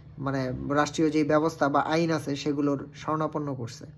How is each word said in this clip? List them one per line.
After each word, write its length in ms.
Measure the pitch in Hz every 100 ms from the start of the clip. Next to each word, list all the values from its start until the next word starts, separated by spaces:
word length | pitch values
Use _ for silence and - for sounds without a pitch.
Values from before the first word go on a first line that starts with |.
| - -
মানে, 340 | 135 135 131 127 135
রাষ্ট্রীয় 420 | 143 147 - 156
যে 140 | 151
ব্যবস্থা 440 | 147 151 160 160 143
বা 120 | 143
আইন 300 | 139 160 165
আছে 260 | 160 139 139
সেগুলোর 520 | 151 143 143 143 143
শরণাপন্ন 600 | - - 156 156 156 147
করছে। 300 | 127 117 - -